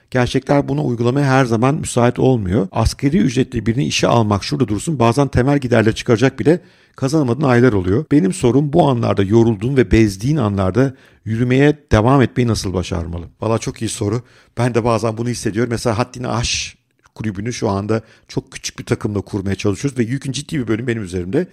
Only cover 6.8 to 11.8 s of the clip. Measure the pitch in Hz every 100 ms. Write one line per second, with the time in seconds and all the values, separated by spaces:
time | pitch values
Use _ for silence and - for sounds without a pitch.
6.8 | _ - 135 156 127 120 151 120 127 104
7.8 | 90 104 156 143 185 90 123 120 151 160
8.8 | 147 120 113 101 98 113 113 104 117 135
9.8 | 117 110 110 95 123 156 104 98 95 92
10.8 | 135 131 _ _ 107 110 123 127 143 151